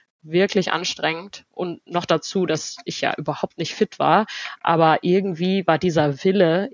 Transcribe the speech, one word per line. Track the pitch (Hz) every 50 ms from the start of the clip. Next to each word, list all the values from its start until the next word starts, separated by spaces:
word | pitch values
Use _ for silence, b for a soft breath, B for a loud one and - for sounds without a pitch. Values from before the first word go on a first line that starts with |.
| B B _ _
wirklich | - 156 160 180 196 196 - 196 175 -
anstrengend | - 160 170 - - - 147 156 160 165 190 202 - - - _
und | _ - 180 175 160 - _
noch | - 170 175 170
dazu, | - 165 156 - - - 196 180
dass | 160 156 156 - - - - -
ich | - - -
ja | - - -
überhaupt | - 147 156 143 - - - _ -
nicht | 160 - -
fit | - 220 - - -
war, | 139 147 165 202 220 B B B B B B B
aber | - - 170 160 165 160 156 -
irgendwie | - 175 180 196 190 196 170 156 180 185 190 196 180
war | - 160 143
dieser | - 180 151 170 151 147 139 - -
Wille | 190 185 208 180 160 165 185 202 277